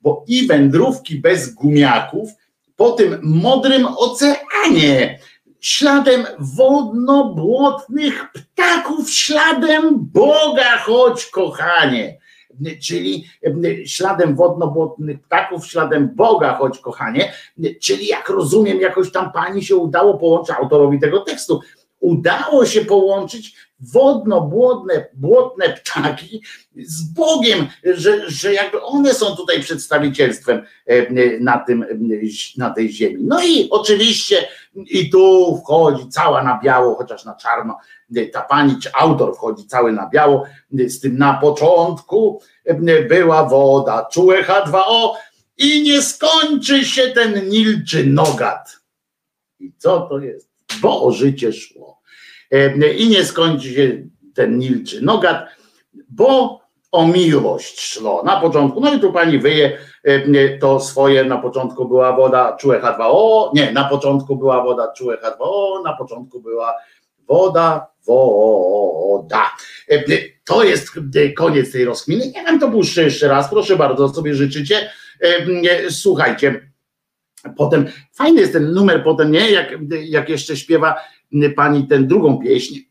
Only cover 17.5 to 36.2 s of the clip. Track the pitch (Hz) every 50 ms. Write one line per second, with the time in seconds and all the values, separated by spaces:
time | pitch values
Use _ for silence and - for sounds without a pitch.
17.5 | _ - 160 143 - - - - 196 190 208 208 202 - - - 190 196 165 143
18.5 | 170 220 214 202 190 190 185 175 - 190 180 180 - 185 185 180 - 170 170 180
19.5 | 190 196 190 - 196 180 170 156 139 170 190 208 190 - 170 165 165 170 165 -
20.5 | 147 - 139 131 151 147 143 139 143 139 147 147 160 202 - - 302 - - -
21.5 | 160 - - _ _ _ _ _ _ _ - 180 165 143 - 170 180 - 285 -
22.5 | 294 269 240 - - 214 - - 202 196 190 190 196 196 190 - - 233 214 -
23.5 | _ _ - _ _ _ 123 120 127 233 269 277 269 220 196 214 196 175 156 147
24.5 | 160 220 247 254 240 - 180 185 170 147 139 - _ 135 135 160 220 254 254 -
25.5 | - 185 185 156 - - _ - - 156 143 147 135 139 165 165 220 214 _ -
26.5 | - - _ _ _ - 247 - 160 - - - - - 311 302 320 302 226 233
27.5 | 208 180 151 135 - _ _ 175 180 170 160 196 208 208 - 175 151 - - 202
28.5 | 202 196 202 190 202 - - 233 269 285 277 277 254 - 220 202 - - - -
29.5 | 170 143 139 - 165 - - - 151 147 147 143 135 147 143 123 107 - - -
30.5 | 120 - - - _ _ _ - 120 123 120 120 127 127 123 123 113 113 123 123
31.5 | 120 - - - 123 113 110 - 113 110 117 113 110 104 107 110 107 - - -
32.5 | - 131 123 117 - 110 113 107 - - 113 - - - - 202 277 349 359 349
33.5 | 330 262 190 - 190 214 208 - 214 196 220 226 220 - - - 202 180 139 -
34.5 | - - - _ _ 190 190 - - 185 170 139 - 185 190 190 190 185 180 170
35.5 | 147 - - - 147 165 165 151 139 131 127 - - 131